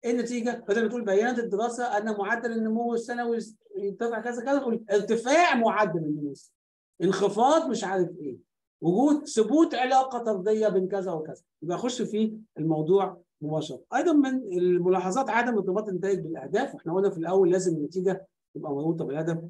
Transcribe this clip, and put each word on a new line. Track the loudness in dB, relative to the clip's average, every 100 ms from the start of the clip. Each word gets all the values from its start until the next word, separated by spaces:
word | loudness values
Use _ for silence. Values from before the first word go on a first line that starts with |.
| -2
إيه |
النتيجة؟ | -2 -2 -2 -4 -6 -2
بدل | 0
ما | 0
تقول: | -2 0
"بيّنت | 2 2 0
الدراسة | -2 -2 -2 -2 -2 -2
أن | -2 -4
معدل | -2 -2 -2
النمو | -2 -2 -2 -2
السنوي | -4 -4 -6 -2 -4 -6 -16 _ -8
يرتفع | -6 -4 -4 -4
كذا | -6 -6 0
كذا"، | 0
تقول: | 0 -4 0
"ارتفاع | 0 2 -2 2 4 4 4
معدل | 2 2 0 0
النمو | -2 -4 -6
السنوي، | -10 -18 _ _ _ _ _
انخفاض | 0 2 0 4 4 4 2
مش | -4
عارف | -2 -2 -2 -4
إيه، | -10 -12 _ _ _ _
وجود | 0 4 4 2 0
ثبوت | 0 4 4 4 2
علاقة | 4 4 2 -2
طردية | -2 -2 0 2 2
بين | 2 0
كذا | -2 -4
وكذا"، | -6 -6 -12 _ _
يبقى | -6 -4
أخش | -4 -4
في | -4 0 -2 -2 -16 -6
الموضوع | -2 0 4 4 4 -4 _ _
مباشرة. | -6 -4 -6 -10 _ 0
أيضًا | 4
من | 4 4 2 -2 0
الملاحظات | 2 2 4 2 2 -2 0
عدم | 0 2 0
ارتباط | 0 -2 -2
النتائج | -4 -2 -2
بالأهداف، | -2 -8 -4 -2 -2 -6
وإحنا | -4
قلنا | 0 0
في | 0
الأول | 0 4 6
لازم | 4 2 -2
النتيجة | -2 -2 0 -2 -6 _ _ -12
تبقى | -6
مربوطة | -4 -2 -2 -2
بالهدف | -4 -2 -4 -6